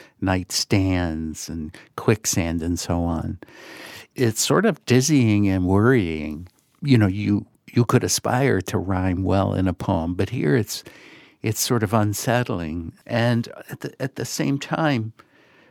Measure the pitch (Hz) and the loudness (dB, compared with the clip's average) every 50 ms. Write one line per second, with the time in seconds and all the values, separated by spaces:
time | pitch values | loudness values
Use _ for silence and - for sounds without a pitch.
0 | - - _ _ - 92 92 90 90 - - - - - - 104 95 95 92 90 | -20 -20 _ _ 0 2 2 2 0 -2 -4 -6 -2 0 2 2 2 2 2 2
1 | 87 82 80 78 80 78 78 - - - 76 85 78 76 - - - - _ - | 0 -2 -2 -4 -6 -6 -8 -8 -10 -10 -8 -8 -8 -10 -12 -16 -20 -16 _ -4
2 | - - 117 - - - - - 87 85 82 85 80 85 87 82 - - 85 85 | 2 2 2 2 0 -4 -2 0 0 0 -2 -2 -2 -2 -2 -4 -2 -2 -2 0
3 | 85 85 85 80 87 90 90 87 - - - - - - - - - - - - | 0 -2 -2 -2 -4 -6 -8 -10 -12 -20 -20 -20 -20 -20 -20 -18 -18 -18 -18 -18
4 | - _ _ - 127 117 107 - - - 139 160 190 226 185 - _ - 120 127 | -20 _ _ -2 0 0 0 0 0 2 2 4 4 2 0 -2 _ 2 4 4
5 | 131 147 156 139 123 110 104 101 101 101 95 92 90 90 95 98 107 123 135 123 | 4 4 4 4 4 4 4 4 4 2 2 2 2 2 4 4 4 4 4 4
6 | 98 82 80 78 76 76 76 76 85 87 _ _ _ _ _ _ - 143 131 120 | 2 0 -4 -4 -6 -8 -8 -10 -12 -16 _ _ _ _ _ _ 0 4 4 6
7 | 104 98 92 101 104 101 104 101 - - _ _ _ - - - 120 - - 120 | 6 4 2 0 0 0 0 0 -2 -6 _ _ _ -4 0 0 2 4 4 2
8 | - - - - - - 110 123 139 135 107 98 90 - - 101 90 92 98 92 | 2 2 -2 -2 -2 0 0 2 2 2 2 0 -2 -2 -4 -4 -2 0 -2 0
9 | 92 92 90 87 95 92 92 98 95 101 101 95 92 95 87 - - - 95 85 | 0 0 0 0 0 0 2 2 2 2 0 0 0 0 -2 -2 -2 -2 0 0
10 | 80 85 90 90 98 - - 127 160 151 147 127 107 - - - - - - - | 0 -2 -2 -2 -4 -4 -2 -2 0 2 2 2 0 -2 -6 -12 -12 -16 -20 -20
11 | - - - - - - _ _ - 110 107 - - - 131 120 110 98 104 113 | -20 -20 -20 -20 -20 -20 _ _ -6 -4 -2 -2 -2 0 0 0 0 2 2 2
12 | 107 107 101 - - - 117 123 123 - 110 90 87 78 78 87 82 82 - _ | 2 2 0 -2 -2 0 0 0 0 -2 -4 -6 -4 -6 -6 -6 -8 -10 -12 _
13 | _ - 113 117 117 120 120 117 117 - - - - - - - - - - _ | _ -6 -2 0 2 2 2 0 -2 -4 -10 -18 -16 -16 -16 -12 -12 -12 -10 _
14 | - 135 - - 117 120 - - 160 139 139 139 - - 165 165 165 156 143 120 | -8 -8 -6 -6 -8 -8 -4 -4 -2 -2 -2 -4 -4 -4 -4 0 0 0 0 0
15 | 110 113 - _ - _ _ _ _ _ _ _ _ _ | -2 -6 -10 _ -20 _ _ _ _ _ _ _ _ _